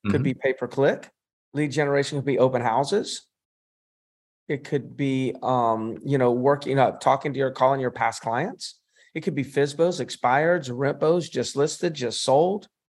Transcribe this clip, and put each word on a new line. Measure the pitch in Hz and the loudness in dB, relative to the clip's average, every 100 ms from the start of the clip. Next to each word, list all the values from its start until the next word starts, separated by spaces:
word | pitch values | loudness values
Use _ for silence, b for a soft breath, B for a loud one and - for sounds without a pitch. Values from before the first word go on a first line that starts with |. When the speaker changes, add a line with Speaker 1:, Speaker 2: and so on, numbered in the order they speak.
Speaker 1:
could | 104 135 | -2 0
Speaker 2:
Mm-hmm. | |
Speaker 1:
be | 135 | 0
pay | 123 135 | 0 -2
per | - 120 | -2 -4
click. | 135 143 - - _ _ _ _ | 0 0 0 -6 _ _ _ _
Lead | 143 151 | -4 -2
generation | 131 143 143 139 147 | 0 0 0 0 -4
could | |
be | 135 120 | -2 2
open | 127 123 | 4 2
houses. | 120 117 143 202 - - - _ _ _ _ _ _ _ _ _ _ _ - | 0 0 2 -2 -2 -8 -14 _ _ _ _ _ _ _ _ _ _ _ -8
It | 143 | -8
could | - 143 - - | -4 -6 -6 -4
be, | 139 131 131 - | -2 0 -2 -4
um, | 123 127 117 110 110 104 | -2 2 2 0 -2 -6
you | 139 139 | -2 2
know, | 123 | 4
working | 123 135 143 - 135 | 4 2 2 0 2
up, | 113 - | 2 2
talking | 135 135 147 | 2 2 0
to | 135 | -4
your, | 131 | -4
calling | 135 131 135 | 2 2 2
your | 123 | -2
past | - 113 - | -2 -2 -2
clients. | 117 120 190 - - - _ b b | -4 -2 -4 -6 -14 -18 _ b b
It | 160 | -8
could | 170 | -4
be | 143 | -4
fisbos, | 131 - 143 143 175 180 | -2 0 0 2 0 0
expireds, | 120 - 123 135 165 180 131 | -6 -2 2 4 4 2 -2
rentbos, | 123 139 - 151 175 - | -2 -2 0 2 2 0
just | 131 117 139 | -4 -4 0
listed, | 156 - 175 | -2 0 -4
just | 147 120 110 | -4 -6 -2
sold, | - 139 180 202 - _ _ | 2 4 4 0 -8 _ _